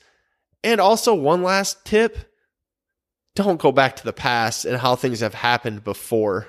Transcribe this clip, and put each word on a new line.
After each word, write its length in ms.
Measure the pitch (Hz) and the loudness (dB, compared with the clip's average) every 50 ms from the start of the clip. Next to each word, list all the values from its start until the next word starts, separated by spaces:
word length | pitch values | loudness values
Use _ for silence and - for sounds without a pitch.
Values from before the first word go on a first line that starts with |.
| _ _ _ _ _ _ _ _ _ _ _ _ - | _ _ _ _ _ _ _ _ _ _ _ _ -2
And 160 | 220 233 208 | 0 2 4
also 360 | 185 202 226 220 - 240 214 | 4 4 4 4 2 2 2
one 260 | 165 135 147 175 180 | 2 2 2 2 2
last 420 | 180 185 190 196 196 - - - - | 2 0 0 0 -2 -4 -6 -10 -4
tip, 340 | - 214 214 233 214 214 - - _ _ _ _ _ _ _ _ _ _ _ _ _ _ _ _ _ _ _ _ _ - | 0 2 2 2 0 -2 -8 -14 _ _ _ _ _ _ _ _ _ _ _ _ _ _ _ _ _ _ _ _ _ -4
don't 240 | 202 196 202 175 160 | -2 0 0 0 2
go 120 | - 139 | 2 2
back 260 | 127 139 135 123 - | 4 4 2 2 0
to 80 | - - | -6 -10
the 80 | 113 - | -10 -8
past 500 | - - 127 120 117 113 113 - - - | -4 -2 -2 0 0 0 -2 -2 -4 -4
and 140 | - 127 | -4 -2
how 180 | 123 131 127 123 | -2 0 0 0
things 240 | - - 127 117 107 | 0 0 -2 -2 -2
have 140 | 113 101 - | -4 -6 -4
happened 500 | - - 120 120 120 - 117 107 104 107 | -2 0 0 0 0 -2 -6 -8 -8 -8
before. 640 | 104 98 - - - 117 110 107 101 92 104 - | -8 -8 -8 -6 -2 -2 0 0 0 -2 -4 -6